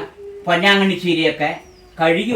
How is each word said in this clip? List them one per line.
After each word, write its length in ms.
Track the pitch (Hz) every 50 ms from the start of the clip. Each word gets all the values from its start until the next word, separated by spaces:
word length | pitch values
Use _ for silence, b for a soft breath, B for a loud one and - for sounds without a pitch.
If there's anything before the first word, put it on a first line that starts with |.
| - - - - - - - - -
പൊന്നാങ്കണ്ണി 520 | - 170 170 190 202 196 196 196 190 175 - -
ചീരയൊക്കെ 460 | 175 165 160 160 156 - - 147 156 170 - - - - - - - - -
കഴുകി 320 | 165 165 165 175 220 226 240